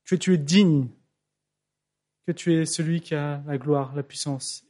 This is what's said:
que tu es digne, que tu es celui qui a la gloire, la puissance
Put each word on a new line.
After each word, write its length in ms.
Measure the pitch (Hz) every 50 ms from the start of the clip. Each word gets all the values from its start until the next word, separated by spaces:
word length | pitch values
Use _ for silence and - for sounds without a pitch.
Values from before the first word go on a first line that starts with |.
| _
que 100 | - 185
tu 200 | 180 - 185 185
es 40 | 160
digne, 500 | 143 143 170 202 208 175 151 143 131 120 - _ _ _ _ _ _ _ _ _ _ _ _ _ _ _ _ _ _ _ _ _ _ _ _ _ _
que 60 | 175 170
tu 220 | - - 175 165
es 120 | 160 160
celui 340 | 156 - - 165 156 170 170
qui 140 | 165 - 160
a 280 | 147 147 147 143 143 143
la 120 | 147 143 135
gloire, 360 | 127 147 147 139 135 127 135
la 80 | 143 139
puissance 600 | - - - - 151 139 131 - - - - -